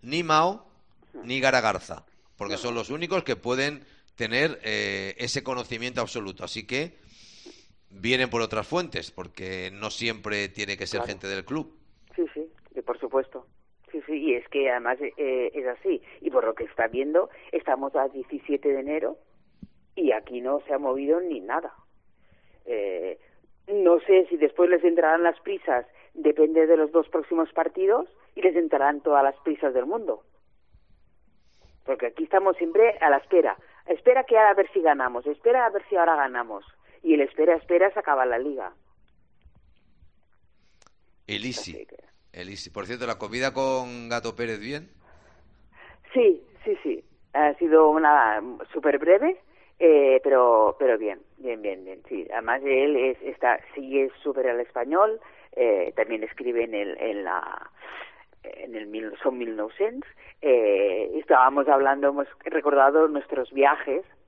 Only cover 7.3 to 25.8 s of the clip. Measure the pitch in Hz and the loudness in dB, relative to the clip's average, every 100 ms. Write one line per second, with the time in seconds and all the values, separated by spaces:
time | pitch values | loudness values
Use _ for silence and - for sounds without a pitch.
7.3 | - - - _ _ _ 98 104 127 127 | -20 -20 -20 _ _ _ -10 -2 -2 -2
8.3 | 117 113 110 104 165 170 - - - 87 | -2 -4 -4 -4 -6 -6 -10 -12 -16 -18
9.3 | - 95 92 92 98 107 - 120 110 101 | -14 -12 -10 -12 -10 -12 -6 -6 -6 -6
10.3 | 104 101 92 104 98 98 107 117 98 98 | -6 -6 -8 -8 -8 -8 -8 -8 -10 -8
11.3 | 98 95 147 156 _ _ _ _ - 170 | -10 -8 -10 -10 _ _ _ _ -8 -8
12.3 | - 160 _ _ - 120 120 120 135 131 | -8 -16 _ _ -14 -10 -10 -4 -4 -6
13.3 | 131 - _ _ _ _ 160 143 151 151 | -12 -20 _ _ _ _ -16 -10 -6 -2
14.3 | 123 - 143 135 123 120 127 143 - 143 | -4 -4 -4 -2 -2 -4 -6 -8 -6 -4
15.3 | 127 123 - 127 123 190 156 - - 160 | -2 -4 -6 -8 -6 -4 -4 -6 -10 -2
16.3 | - 110 113 113 - 113 120 139 160 202 | -2 -2 -6 -10 -4 -4 -2 0 0 0
17.3 | - - 170 - 135 139 151 135 139 127 | -8 -8 -8 -2 -4 -2 -2 -4 -6 -12
18.3 | 147 - 143 147 135 135 151 - 320 _ | -12 -6 -2 0 -2 -4 -4 -6 -8 _
19.3 | _ _ _ - _ _ - 147 110 - | _ _ _ -20 _ _ -2 0 0 -2
20.3 | 123 123 143 - 139 143 131 139 165 180 | -10 -4 -4 -2 -4 -2 -4 0 0 0
21.3 | 139 95 139 160 - _ _ _ _ _ | -8 -6 -6 -6 -18 _ _ _ _ _
22.3 | _ _ _ - 117 101 92 90 82 _ | _ _ _ -8 -6 -4 -6 -8 -12 _
23.3 | _ _ _ - 202 180 170 - 190 175 | _ _ _ -6 0 4 4 6 4 4
24.3 | 170 151 - 180 175 175 170 160 165 170 | 0 0 2 2 4 2 4 4 4 2
25.3 | 170 - 196 - 127 | 0 -8 -8 -2 -2